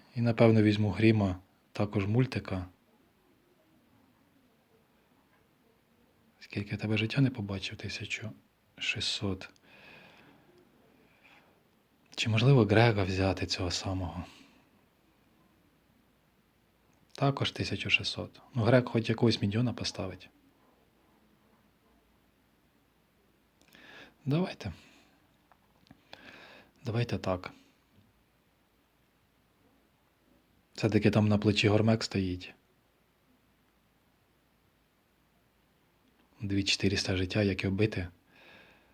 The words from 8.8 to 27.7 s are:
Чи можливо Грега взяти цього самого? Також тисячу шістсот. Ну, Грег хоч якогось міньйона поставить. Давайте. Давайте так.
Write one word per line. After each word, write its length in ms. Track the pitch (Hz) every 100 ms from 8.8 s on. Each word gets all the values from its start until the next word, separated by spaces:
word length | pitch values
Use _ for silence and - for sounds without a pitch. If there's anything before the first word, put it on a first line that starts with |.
| - 110 - - 101 90 - _ _ - - - - - - - _ _ _ _ _ _ _ _ - - _ _ _ _ _ _ _ -
Чи 140 | 113
можливо 360 | 110 123 135 104
Грега 380 | 107 117 101
взяти 420 | 95 95 95 92 92
цього 260 | - 90
самого? 540 | - 98 95 85 87 - - - _ _ _ _ _ _ _ _ _ _ _ _ _ _ _ _ _ _ _ _ _ _ _ _ _ _
Також 380 | - 139 139 113
тисячу 380 | - 95 98 98
шістсот. 520 | - - - 95 - -
Ну, 100 | 123
Грег 220 | 107 123 123
хоч 240 | 120 110
якогось 320 | 113 117 107
міньйона 320 | 101 110 123
поставить. 560 | 107 98 - 95 90 - _ _ _ _ _ _ _ _ _ _ _ _ _ _ _ _ _ _ _ _ _ _ _ _ _ _ _ _ _ _ _ _ _ _ - - - - _ 131
Давайте. 480 | 151 185 - - - - - _ _ _ _ _ _ _ _ - - _ - - - - - - _ 117
Давайте 320 | 107 120 95
так. 340 | 95 90 - - _